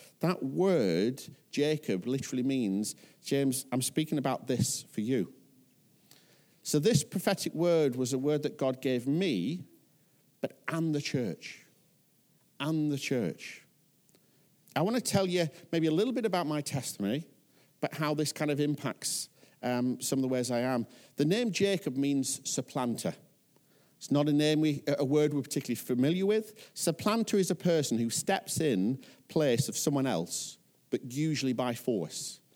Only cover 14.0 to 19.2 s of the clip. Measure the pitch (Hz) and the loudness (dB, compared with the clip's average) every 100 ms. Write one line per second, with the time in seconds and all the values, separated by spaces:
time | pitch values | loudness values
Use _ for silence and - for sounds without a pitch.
14 | _ _ _ _ _ _ _ - 175 240 | _ _ _ _ _ _ _ 0 0 0
15 | - 196 190 175 165 - - 170 160 156 | 0 2 2 2 0 -4 -4 0 2 2
16 | 247 247 214 180 151 151 143 139 - - | 2 0 0 0 0 -4 -4 -6 -6 -4
17 | 101 139 165 _ _ _ _ _ - - | -2 -2 -6 _ _ _ _ _ -6 -2
18 | 147 151 151 - 151 143 147 147 131 - | -2 0 -2 -2 -2 0 0 0 -4 -6
19 | - - | -6 -6